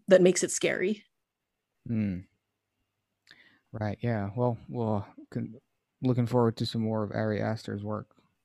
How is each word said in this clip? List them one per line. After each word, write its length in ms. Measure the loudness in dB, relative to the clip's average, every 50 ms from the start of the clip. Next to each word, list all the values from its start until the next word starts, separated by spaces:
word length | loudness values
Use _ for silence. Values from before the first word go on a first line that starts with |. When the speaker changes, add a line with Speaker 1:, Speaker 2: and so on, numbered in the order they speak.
| _ 6
Speaker 1:
that 140 | 8 8
makes 200 | 8 6 4 2
it 80 | -2 -4
scary. 540 | -2 -2 -2 -2 -2 0 -2 -2 -4 -4 -8 _ _ _ _ _ _ _ _ _ _ _ _ _ _ _ -8
Speaker 2:
Hmm. 340 | -4 -2 -2 -2 -2 -4 -6 -10 _ _ _ _ _ _ _ _ _ _ _ _ _ _ _ _ _ _ _ _ -20 -20 -20 -20 _ _ _ _ _
Right. 260 | -8 -4 -4 -4 -4 -2
Yeah. 300 | -2 -2 0 0 -2 -4 -2
Well, 200 | -2 -2 -2 -2 -4 -8 -8
well, 380 | -6 -4 -2 0 0 -2 -2 -6 -12 -20 -14 -10
con-, 240 | -8 -8 -8 -8 -10 -16 -20 _ _ _ _ _ _ -2
looking 240 | 0 0 2 2 2
forward 300 | 2 4 4 4 4 2 0
to 80 | -4
some 160 | -4 -2 -2
more 200 | -2 -2 -2 -2
of 100 | -4 -4
Ari 280 | -2 -2 -2 -2 -2 -2
Aster's 420 | -2 -2 -4 -6 -6 -8 -8 -8
work 260 | -6 -6 -6 -8 -8 -12 _ _ _ _ _ _